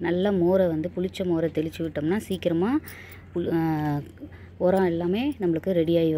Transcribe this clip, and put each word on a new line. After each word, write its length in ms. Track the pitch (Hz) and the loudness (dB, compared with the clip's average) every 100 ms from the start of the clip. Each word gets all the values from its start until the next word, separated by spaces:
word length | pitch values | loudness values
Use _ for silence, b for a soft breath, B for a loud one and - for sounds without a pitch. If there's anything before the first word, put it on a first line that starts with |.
| 170 | -2
நல்ல 260 | 175 202 196 | 0 2 2
மோரை 240 | 170 190 180 | 4 4 4
வந்து 160 | 156 175 - | 0 -4 -4
புளிச்ச 300 | 185 - 180 | -4 -2 -2
மோரை 200 | 165 165 156 | 0 0 -2
தெளிச்சு 260 | 160 - | -4 -4
விட்டோம்னா 340 | 165 151 151 208 - | -6 -2 -2 -2 -2
சீக்கிரமா 420 | 185 175 165 202 302 B B B B B | -4 0 0 2 0 B B B B B
புளி-, 180 | 180 170 165 | -6 0 0
ஆ, 60 | 160 156 151 147 139 - 285 B B - 180 | 2 0 0 -2 -4 -14 -16 B B 0 2
உரம் 240 | 190 185 | 4 2
எல்லாமே 320 | 165 175 202 277 277 | 0 0 0 -2 -2
நம்மளுக்கு 360 | 180 160 190 175 | 0 0 0 2
ரெடியாகி 340 | 160 170 165 | 4 4 4